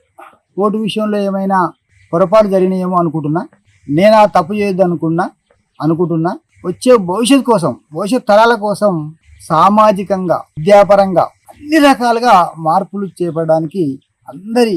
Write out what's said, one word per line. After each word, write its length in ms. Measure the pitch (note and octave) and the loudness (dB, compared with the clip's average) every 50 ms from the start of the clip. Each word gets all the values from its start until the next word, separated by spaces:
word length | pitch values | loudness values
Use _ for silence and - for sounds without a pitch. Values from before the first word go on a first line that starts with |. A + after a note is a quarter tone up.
| _ _ _ - - - _ _ _ _ - F3 G3 | _ _ _ -20 -20 -20 _ _ _ _ -6 -4 -2
ఓటు 120 | G#3+ G3 A3 A3 | -2 -2 -2 -4
విషయంలో 340 | G3 - G#3+ G#3+ G#3 G#3 G#3 G3+ G3 | -4 -4 -4 -4 -2 -2 -2 -2 -2
ఏమైనా 320 | F#3+ G3 G3 G3 G3 F#3 F3 D#3+ - _ _ _ _ _ _ _ | -4 -4 -2 -2 0 0 0 -2 -4 _ _ _ _ _ _ _
పొరపాటు 380 | - E3+ F#3+ F3 G#3 A3 G#3+ G3 G3 | -2 -2 0 2 2 2 2 2 2
జరిగినాయేమో 420 | F#3+ F#3 F#3 F#3 F#3 F#3 F3+ F#3 F3 E3+ | 0 0 0 -2 -2 -4 -2 -2 -2 -2
అనుకుంటున్నా. 400 | E3 C#3+ D#3+ C#3+ D3 D#3 F3 A3+ - _ _ _ _ _ _ _ - C#3+ D#3 | -2 -4 -4 -4 -4 -4 -6 -6 -10 _ _ _ _ _ _ _ -6 -2 2
నేను 160 | F#3+ G#3+ A3 G#3+ G#3+ | 2 4 6 4 4
ఆ 20 | G#3 - | 4 2
తప్పు 160 | F#3 F3 D3+ G#3 G#3 | 0 -2 -2 -4 -4
చేయొద్దు 240 | G#3 G3+ F#3+ F3 F#3+ F3 | -2 -2 0 0 0 0
అనుకున్నా, 380 | F3 D#3 E3 D#3+ E3 E3+ F#3+ C4 - _ _ _ _ _ _ _ _ - D3 | 0 -2 -2 -2 -2 -2 -4 -6 -8 _ _ _ _ _ _ _ _ -4 -2
అనుకుంటున్నా. 500 | D3+ E3 D#3 F3+ D#3+ E3+ D#3+ D#3+ F3 A3 D#4+ _ _ _ _ - | -2 0 0 -2 -2 -2 -2 -2 -2 -4 -8 _ _ _ _ -10
వచ్చే 260 | F#3 F3 - - B3+ B3 A3+ F#3 E3+ | -10 -8 -4 0 0 0 0 0 -4
భవిష్యత్ 340 | F3+ G#3+ A#3+ G#3 C#4 C4+ A#3 A#3+ | -4 -4 0 0 0 0 2 0
కోసం, 240 | A3+ F#3 D#3+ C#3+ A#2 - _ _ D3 | 0 0 0 -4 -6 -8 _ _ -10
భవిష్యత్ 280 | D#3+ G3+ F#3+ B3+ B3 - - | -8 -6 -4 -4 -4 0 2
తరాల 220 | G3+ G#3+ A3+ A#3 A#3+ G#3 | 4 4 4 4 2 0
కోసం 300 | G3+ G#3+ G3 - G#3 G#3 F3+ D#3 D3+ D3+ D#3+ _ _ _ - - - - | -2 -4 -4 -2 -2 -2 -2 -2 -6 -10 -14 _ _ _ -20 -16 -8 -2
సామాజికంగా, 920 | E3+ D#3 E3+ F#3+ G#3 G#3+ G#3+ G#3+ G3+ F#3+ G3 E3 G3 F#3+ F#3 E3+ D3 A#2+ - _ - D3+ | 0 2 2 2 2 2 2 2 2 0 -2 -6 -6 -4 -2 -4 -4 -4 -6 _ -12 -6
విద్యాపరంగా 680 | D#3 G3 G3+ G3+ G3+ F3 G3+ G3 G3 F#3+ F3+ D#3+ B2 - _ _ _ - | 0 4 6 6 6 6 4 2 2 2 2 0 0 -2 _ _ _ -20
అన్ని 280 | - - - D4 D4+ D#4+ C#4+ | -20 -18 -6 -2 0 4 4
రకాలుగా 480 | C#4+ C4+ F#3+ B3 A#3+ A3+ A#3+ A#3+ B3 G#3+ F3+ E3 D3 - D#3 E3 | 4 4 2 0 -2 0 0 2 4 4 4 4 0 -4 -6 -2
మార్పులు 400 | D#3 E3 F#3+ F#3+ - - G3+ G3+ F3+ - - | -2 0 -2 -2 -4 -8 -8 -8 -8 -6 -6
చేపట్టడానికి 640 | F3+ E3+ D3 E3 E3 D#3+ D#3+ D#3+ D#3+ D3 - G3 E3 C#3 C3+ C#3 _ _ _ _ _ - | -6 -6 -4 -4 -2 0 0 0 0 -4 -4 -4 -4 -4 -6 -8 _ _ _ _ _ -20
అందరి 400 | - F3+ F#3 G#3+ A3+ B3 A#3+ A3 F#3+ | -20 -18 -10 -4 0 0 0 0 0